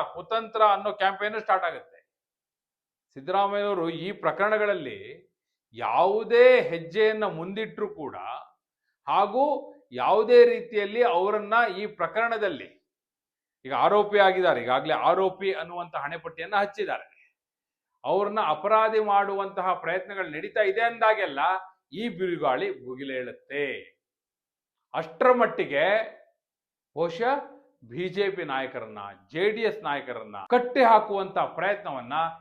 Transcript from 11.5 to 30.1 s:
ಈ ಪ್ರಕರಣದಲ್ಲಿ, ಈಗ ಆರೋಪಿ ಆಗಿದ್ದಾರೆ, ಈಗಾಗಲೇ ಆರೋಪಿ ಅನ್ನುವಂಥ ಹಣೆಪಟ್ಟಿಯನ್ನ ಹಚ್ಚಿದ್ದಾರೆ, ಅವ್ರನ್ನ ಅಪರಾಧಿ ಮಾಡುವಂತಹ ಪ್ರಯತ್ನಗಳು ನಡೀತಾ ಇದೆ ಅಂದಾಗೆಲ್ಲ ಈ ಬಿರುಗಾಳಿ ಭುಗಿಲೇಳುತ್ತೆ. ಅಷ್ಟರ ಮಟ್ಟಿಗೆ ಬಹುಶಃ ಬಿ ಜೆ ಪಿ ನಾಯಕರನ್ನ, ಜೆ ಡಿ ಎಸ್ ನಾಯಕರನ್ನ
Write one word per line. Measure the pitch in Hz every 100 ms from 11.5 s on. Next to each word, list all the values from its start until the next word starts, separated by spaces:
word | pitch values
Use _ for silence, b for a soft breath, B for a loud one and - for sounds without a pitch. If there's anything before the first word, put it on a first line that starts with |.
| 226 233 185
ಈ | 208
ಪ್ರಕರಣದಲ್ಲಿ, | - 165 208 233 226 202 139 95 _ _ _ _ _ _ _ _ _
ಈಗ | 131
ಆರೋಪಿ | 131 156 202 208 208
ಆಗಿದ್ದಾರೆ, | 196 185 180 135
ಈಗಾಗಲೇ | 117 131 151
ಆರೋಪಿ | 147 131 180 190 185 196
ಅನ್ನುವಂಥ | 160 170 175 170 156
ಹಣೆಪಟ್ಟಿಯನ್ನ | 143 170 165 160 160 208
ಹಚ್ಚಿದ್ದಾರೆ, | 202 202 160 123 - _ _ _ _ _ _ _ _ _
ಅವ್ರನ್ನ | 123 180 208 214
ಅಪರಾಧಿ | 185 151 202 220 220 220
ಮಾಡುವಂತಹ | 214 202 202 196 196 190 185
ಪ್ರಯತ್ನಗಳು | 175 165 185 185 196 175
ನಡೀತಾ | 151 196 226
ಇದೆ | 202 196
ಅಂದಾಗೆಲ್ಲ | 233 240 220 214 180 139 143 190 - _ _
ಈ | 175 233
ಬಿರುಗಾಳಿ | 170 185 170 147 127 196 135 123
ಭುಗಿಲೇಳುತ್ತೆ. | 127 139 131 123 113 - 139 143 110 90 _ _ _ _ _ _ _ _ _ _
ಅಷ್ಟರ | 131 165 - 254
ಮಟ್ಟಿಗೆ | 247 226 - 151 139 170 214 220 - _ _ _ _ _ _ _ 143
ಬಹುಶಃ | 170 165 233 285 - - _ _
ಬಿ | 113 123 180
ಜೆ | 180 202
ಪಿ | 190
ನಾಯಕರನ್ನ, | 156 135 131 131 110 107 101 95 _
ಜೆ | 156 202
ಡಿ | 220
ಎಸ್ | 220 -
ನಾಯಕರನ್ನ | 156 143 131